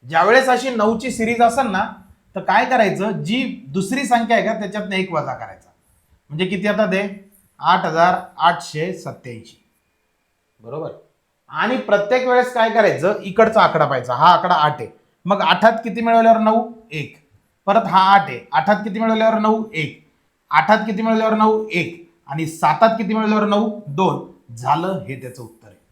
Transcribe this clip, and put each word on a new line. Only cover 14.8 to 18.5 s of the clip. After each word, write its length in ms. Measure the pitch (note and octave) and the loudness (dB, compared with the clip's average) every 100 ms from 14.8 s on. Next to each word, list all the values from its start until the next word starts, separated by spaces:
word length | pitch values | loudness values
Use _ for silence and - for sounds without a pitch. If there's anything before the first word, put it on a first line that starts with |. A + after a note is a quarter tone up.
आहे, 80 | A2+ - _ _ F3 | -12 -16 _ _ -4
मग 140 | G3 | -2
आठात 320 | E3 F3 A3 A3+ | 0 4 4 2
किती 160 | A#3 G#3 | -6 -4
मिळवल्यावर 380 | A#3 A#3 A3+ A3 | 2 4 6 6
नऊ? 280 | A3 A3+ A#3 - _ | 4 2 -2 -12 _
एक. 260 | D3+ B2+ - _ _ _ _ - | -10 -10 -14 _ _ _ _ 0
परत 200 | G3+ F3 | 0 2
हा 140 | F3+ F#3+ | 2 6
आठ 80 | G3 | 4
आहे, 200 | C#3+ A#2+ - | 4 -8 -2